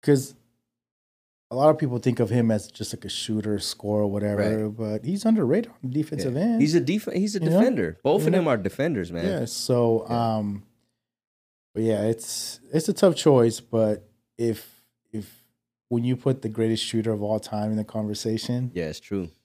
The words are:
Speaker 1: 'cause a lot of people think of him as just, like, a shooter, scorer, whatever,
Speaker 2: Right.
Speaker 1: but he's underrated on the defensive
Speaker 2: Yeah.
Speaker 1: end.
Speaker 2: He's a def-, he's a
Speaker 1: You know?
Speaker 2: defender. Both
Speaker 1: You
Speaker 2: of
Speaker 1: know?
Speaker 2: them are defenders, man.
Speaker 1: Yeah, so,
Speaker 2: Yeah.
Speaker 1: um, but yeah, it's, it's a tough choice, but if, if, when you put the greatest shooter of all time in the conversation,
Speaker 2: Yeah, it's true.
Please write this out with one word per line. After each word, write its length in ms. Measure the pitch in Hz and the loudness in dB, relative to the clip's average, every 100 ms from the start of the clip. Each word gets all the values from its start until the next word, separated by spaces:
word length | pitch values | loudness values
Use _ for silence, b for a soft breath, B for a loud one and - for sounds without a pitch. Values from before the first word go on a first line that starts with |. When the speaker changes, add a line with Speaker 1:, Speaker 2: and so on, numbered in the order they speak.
Speaker 1:
'cause 320 | - 143 - - _ _ _ _ _ _ _ _ _ _ _ | 4 2 2 -14 _ _ _ _ _ _ _ _ _ _ _
a 20 | 120 | 2
lot 140 | 151 | 4
of 80 | 151 | 4
people 200 | 143 123 | 0 0
think 200 | 131 117 | 0 2
of 100 | 110 | 2
him 200 | 120 113 | 4 4
as 160 | 107 - | 2 -2
just, 240 | - 104 | -12 -10
like, 120 | - | -10
a 40 | 101 | -10
shooter, 500 | - - 107 107 104 | -8 -4 -4 -2 -4
scorer, 460 | - - 104 104 104 | -4 -8 -2 0 0
whatever, 580 | 101 104 104 104 107 107 | 0 -2 0 0 0 -2
Speaker 2:
Right. 100 | 107 | -4
Speaker 1:
but 280 | 110 107 | -6 -4
he's 200 | 135 196 | -4 -2
underrated 460 | 220 226 135 175 233 | 2 2 4 0 -2
on 60 | - | -8
the 180 | 131 135 | -6 -4
defensive 320 | 151 139 135 | -4 -4 -4
Speaker 2:
Yeah. 60 | 127 | -2
Speaker 1:
end. 200 | 208 226 | 0 2
Speaker 2:
He's 140 | 151 | 4
a 60 | 170 | 2
def-, 280 | 131 202 - | 2 -2 -2
he's 240 | 180 208 208 | -2 -2 -2
a 40 | |
Speaker 1:
You 80 | 160 | 2
know? 100 | 170 | 4
Speaker 2:
defender. 380 | 247 214 87 80 | 4 2 -2 -2
Both 200 | 135 170 | 0 2
Speaker 1:
You 40 | 156 | 4
Speaker 2:
of 60 | |
Speaker 1:
know? 60 | 180 | 2
Speaker 2:
them 100 | 165 | 2
are 80 | 120 | 0
defenders, 560 | 95 - 147 135 85 | -2 -2 -2 -2 -4
man. 120 | 85 | -4
Speaker 1:
Yeah, 200 | 185 180 117 | -4 -2 -4
so, 580 | - - 123 117 113 - | -6 0 2 4 2 0
Speaker 2:
Yeah. 260 | 117 117 110 | -2 0 0
Speaker 1:
um, 260 | 104 101 - _ _ _ _ _ _ _ _ _ _ | -4 -6 -12 _ _ _ _ _ _ _ _ _ _
but 100 | - | -4
yeah, 180 | 113 107 | 0 0
it's, 580 | 107 113 - - - - - | 0 -2 -6 -10 -10 -14 -4
it's 160 | 156 160 | -2 -2
a 40 | |
tough 220 | - 196 165 | 2 2 4
choice, 440 | - 135 117 - | 6 6 6 2
but 460 | - 113 110 104 - _ _ - | -4 0 2 0 -6 _ _ -4
if, 460 | 117 107 - _ _ _ _ | -2 -2 -8 _ _ _ _
if, 320 | 110 101 _ _ _ _ _ _ | -12 -12 _ _ _ _ _ _
when 160 | 120 | -2
you 120 | 120 131 | 0 -2
put 260 | - 135 | 0 -2
the 80 | 113 | -4
greatest 340 | 107 113 113 | -2 0 0
shooter 280 | - 113 110 | -2 -2 -2
of 100 | 107 | -2
all 180 | 104 110 | -2 -2
time 300 | - 107 107 | -4 -4 -2
in 60 | 107 | -2
the 60 | |
conversation, 840 | 107 110 107 104 113 110 - 123 123 | -4 -6 -6 -4 -4 -4 -2 -4 -4
Speaker 2:
Yeah, 140 | 90 80 | -4 -6
it's 120 | 78 | -8
true. 300 | - 101 87 _ | -8 -6 -6 _